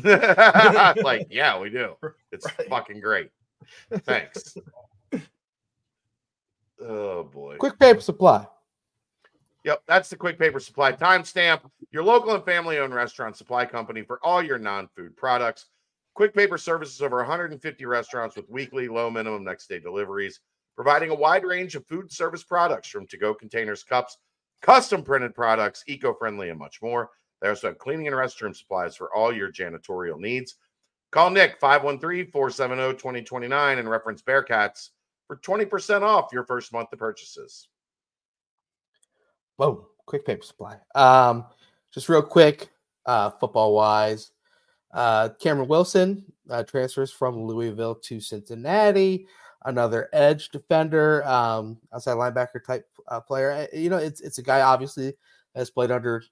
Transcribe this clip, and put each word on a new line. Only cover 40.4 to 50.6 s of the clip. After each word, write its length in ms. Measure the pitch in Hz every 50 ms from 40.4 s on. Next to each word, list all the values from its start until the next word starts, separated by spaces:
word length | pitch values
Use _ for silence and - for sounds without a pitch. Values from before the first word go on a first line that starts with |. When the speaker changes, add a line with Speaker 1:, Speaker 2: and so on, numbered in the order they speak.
Speaker 3:
Supply. 340 | - - - - 98 104 107 101 _ _ -
Um, 500 | 139 135 127 131 131 127 123 117 117 117 - _ _ _ _ _ _ _ _
just 160 | - 135 - -
real 140 | 170 156
quick, 460 | 147 - - 175 160 151 147 - - - _ _ _ _ _ _ -
uh, 240 | 123 123 110 101 104
football-wise, 1000 | - - - 117 - 117 110 107 104 107 107 107 107 107 107 107 110 110 - - _ _ _ _ _ _ _ _ _ _ _ _
uh, 360 | - - 120 117 113 107 110 113 - -
Cameron 300 | - 165 151 139 131 131
Wilson, 560 | 151 165 175 - - 190 185 190 202 196 - - - _ _ -
uh, 140 | 123 117 113
transfers 480 | - - 135 127 131 - 135 135 131
from 320 | - - 131 127 123 113 110
Louisville 500 | 113 113 117 117 117 104 110 113 113 113
to 240 | - - - - 110
Cincinnati. 1040 | 107 - 110 104 104 - 117 113 123 151 185 214 214 208 190 196 190 190 190 185 190 _ _ _ - - _ _ -
Another 420 | 131 127 123 120 113 113 113 - - -
edge 340 | 151 143 147 156 151 - -
defender, 720 | - 143